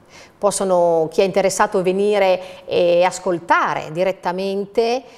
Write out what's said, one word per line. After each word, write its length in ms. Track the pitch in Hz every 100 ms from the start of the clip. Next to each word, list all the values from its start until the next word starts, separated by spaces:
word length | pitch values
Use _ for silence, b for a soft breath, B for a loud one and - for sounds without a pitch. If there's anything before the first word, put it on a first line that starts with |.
| B B B _
Possono, 720 | 202 - 196 180 175 165 160
chi 100 | -
è 20 |
interessato, 580 | 196 190 190 185 208 196
venire 840 | 180 190 208 208 190 180 - - -
e 380 | 180 175 175
ascoltare 880 | 180 180 190 170 170 349 226 147 151
direttamente 1120 | 156 190 185 180 180 196 196 202 - 233 254 254